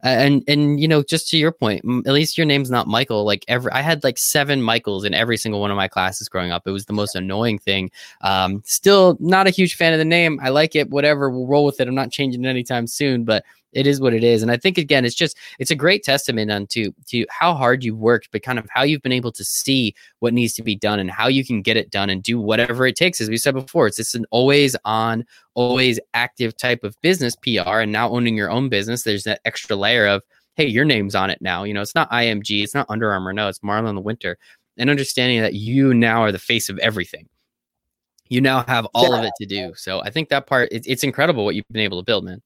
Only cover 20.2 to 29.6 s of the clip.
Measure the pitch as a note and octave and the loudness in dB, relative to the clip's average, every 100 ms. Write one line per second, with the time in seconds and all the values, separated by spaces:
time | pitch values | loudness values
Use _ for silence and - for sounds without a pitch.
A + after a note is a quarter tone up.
20.2 | A#2 A#2+ A#2+ - A2+ G#2 G#2+ G#2 F#2 F2 | 0 2 0 -2 -6 -2 -2 -2 -4 -2
21.2 | A#2 C3+ C3 A2+ G2 A2 - G2+ G2+ F#2+ | 0 0 0 -4 0 -2 -2 -4 -2 -4
22.2 | G2 A#2+ G#2 A2 A#2 A#2 C3 - F3+ F3 | -2 -4 0 0 0 2 0 2 0 0
23.2 | A2 A2+ D3 C3 C3 E3+ A#2 - A2+ A#2+ | -4 0 0 -2 -4 0 0 0 -6 -6
24.2 | A2 A2+ C3 C#3+ C#3+ B2 G#2 A2 A2+ A2+ | -2 2 4 4 4 0 -2 0 0 -2
25.2 | A#2 _ _ - B2 B2+ B2+ A2+ - A#2 | -6 _ _ -2 0 2 2 0 -4 -4
26.2 | B2 _ A#2 - B2+ A#2+ G#2 - D#3+ F#3 | -4 _ -6 -2 -2 -2 -4 -4 0 0
27.2 | B2 - - G#2+ F2 G#2+ G#2+ G#2+ A#2+ B2 | -2 -4 -4 -2 0 0 0 0 0 0
28.2 | A#2+ A2 G2 A2+ C3+ A2 G#2 A#2+ - G#2 | 0 0 -2 -2 0 -2 -2 -4 -2 -4
29.2 | A2 G2+ A#2 - | -4 -4 -4 -8